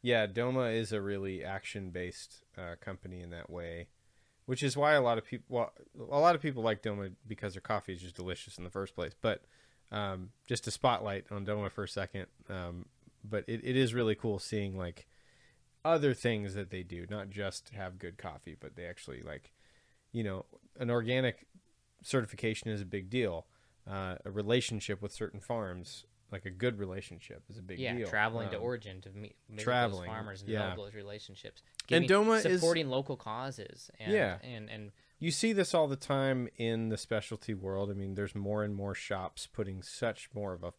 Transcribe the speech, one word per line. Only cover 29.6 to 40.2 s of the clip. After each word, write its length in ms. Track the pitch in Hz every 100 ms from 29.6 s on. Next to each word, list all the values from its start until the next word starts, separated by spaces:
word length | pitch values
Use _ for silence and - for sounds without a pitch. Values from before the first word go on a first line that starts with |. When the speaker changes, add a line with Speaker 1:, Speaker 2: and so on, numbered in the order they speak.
Speaker 1:
traveling, 420 | 110 123 120 95 90
Speaker 2:
those 60 |
farmers 260 | 110 110 98
and 80 | 101
Speaker 1:
yeah. 80 | 107 98
Speaker 2:
develop 60 | 90 101
those 60 |
relationships. 680 | 107 101 104 - 95 107 - _ _ -
Speaker 1:
And 160 | 165 175
Speaker 2:
Giving, 200 | 190 214
Speaker 1:
Doma 180 | 220
is 160 | - 185
Speaker 2:
supporting 280 | 165 170 143
local 260 | 131 135 131
causes. 760 | - 110 135 131 104 - - -
And, 140 | 107
Speaker 1:
Yeah. 260 | 214 117 87
Speaker 2:
and, 260 | - 117 107
and 240 | 110 104 - _ _
Speaker 1:
You 120 | 160
see 240 | 151 226
this 180 | 202 175
all 160 | 175 151
the 80 | 135
time 520 | - 139 135 131 120 -
in 320 | 113 113 113
the 80 | 107
specialty 560 | - 110 - 110 -
world. 360 | 101 95 95 101
I 40 |
mean, 200 | 98 98
there's 200 | 95 101
more 280 | 104 98 107
and 120 | 104
more 200 | 101 101
shops 520 | 95 - 98 92 - -
putting 360 | - 98 95
such 460 | - - 117 -